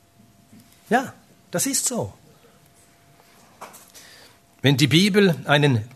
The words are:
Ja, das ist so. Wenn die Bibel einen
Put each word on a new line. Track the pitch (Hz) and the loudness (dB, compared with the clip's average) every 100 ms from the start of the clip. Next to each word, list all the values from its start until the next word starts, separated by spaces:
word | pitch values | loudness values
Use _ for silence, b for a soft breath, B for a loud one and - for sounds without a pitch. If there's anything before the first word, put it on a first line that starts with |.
| _ _ _ _ _ - - _ - | _ _ _ _ _ -20 -20 _ -4
Ja, | 240 240 - _ _ _ | -4 -4 -12 _ _ _
das | 170 277 | -6 -4
ist | - - | -4 -6
so. | 233 104 - _ _ _ _ _ _ _ _ _ _ _ _ _ _ - - - B B B B B _ _ | -6 -8 -12 _ _ _ _ _ _ _ _ _ _ _ _ _ _ -20 -20 -20 B B B B B _ _
Wenn | 131 127 | 0 2
die | 139 | 2
Bibel | 160 208 202 196 131 | 2 2 2 2 0
einen | - 147 143 117 - | 0 2 2 0 -4